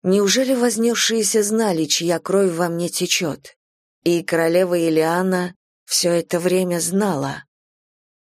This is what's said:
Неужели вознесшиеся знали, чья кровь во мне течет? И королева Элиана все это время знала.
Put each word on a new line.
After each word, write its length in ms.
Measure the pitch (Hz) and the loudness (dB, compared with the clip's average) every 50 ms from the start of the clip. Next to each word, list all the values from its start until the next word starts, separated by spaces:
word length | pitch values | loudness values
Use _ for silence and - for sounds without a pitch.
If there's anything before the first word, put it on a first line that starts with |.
| - | 2
Неужели 500 | 185 190 202 202 196 190 247 269 254 269 | 2 2 2 2 2 2 0 2 0 0
вознесшиеся 880 | 240 240 247 208 214 226 240 233 214 - - 226 226 208 - - 220 208 | 2 2 0 0 0 0 0 0 0 -2 0 0 0 -2 0 0 0 0
знали, 420 | 202 220 226 226 208 180 160 160 | 0 0 0 0 0 0 -2 0
чья 340 | 143 - - 170 170 170 165 | -2 -2 -2 0 -2 -2 -2
кровь 320 | _ - 185 196 196 185 | _ 0 2 2 2 2
во 180 | 165 165 180 170 | 0 -2 -4 -2
мне 180 | 170 170 175 | -2 -4 -4
течет? 720 | 165 - - 180 170 - - 185 156 135 - _ - - _ _ _ _ _ _ _ _ _ _ | -4 -4 -4 -2 -2 -2 -2 -2 -4 -6 -8 _ -20 -20 _ _ _ _ _ _ _ _ _ _
И 200 | 165 175 170 165 | 0 0 0 0
королева 560 | - 175 165 165 165 170 180 190 180 175 175 | -2 0 0 2 2 2 2 2 2 0 0
Элиана 720 | 165 165 156 156 156 160 170 175 185 190 185 180 180 180 175 _ _ _ _ _ _ | 0 2 2 2 2 2 0 0 0 0 0 0 -2 -4 -8 _ _ _ _ _ _
все 260 | - - - - 175 | -4 -4 0 0 2
это 280 | 175 170 165 _ - 175 | 0 0 -2 _ -4 -2
время 400 | 170 180 180 185 185 180 175 170 | 0 0 0 0 0 0 -2 -2
знала. 640 | 165 170 180 196 214 202 170 139 139 135 135 - - _ _ _ _ _ _ _ _ _ _ _ _ _ _ _ | -2 -2 0 0 0 0 0 -2 -4 -6 -6 -10 -14 _ _ _ _ _ _ _ _ _ _ _ _ _ _ _